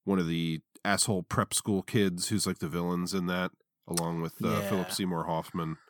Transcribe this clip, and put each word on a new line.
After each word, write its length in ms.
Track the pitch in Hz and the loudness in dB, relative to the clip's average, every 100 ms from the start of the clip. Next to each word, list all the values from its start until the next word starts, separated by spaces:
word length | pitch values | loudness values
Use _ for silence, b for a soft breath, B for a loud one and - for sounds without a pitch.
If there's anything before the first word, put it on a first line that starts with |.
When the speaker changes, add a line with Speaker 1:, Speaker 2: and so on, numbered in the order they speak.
Speaker 1:
one 160 | 98 98 | 0 2
of 80 | 82 | 2
the 320 | 82 82 80 _ - | 0 0 -2 _ -4
asshole 400 | 98 98 - 95 | 0 2 2 0
prep 280 | - - 98 | 0 0 2
school 300 | - 110 95 | -2 0 0
kids 460 | - 113 95 87 - | 2 2 2 0 -2
who's, 180 | 104 95 | 0 0
like, 120 | 90 | -2
the 80 | 80 | -4
villains 440 | 85 87 87 87 | -2 0 -2 -2
in 140 | 95 90 | -2 0
that, 240 | 90 92 _ _ _ - | 0 -2 _ _ _ -4
along 320 | 85 85 85 | -2 -2 -2
with, 120 | 82 - | -4 -2
uh, 40 | - | 0
Speaker 2:
Yeah. 180 | 80 98 | 0 0
Speaker 1:
Philip 240 | 98 87 | -2 -2
Seymour 320 | - 92 82 | -2 -2 -2
Hoffman. 540 | 80 80 - 87 80 80 | -2 -2 -2 -4 -4 -6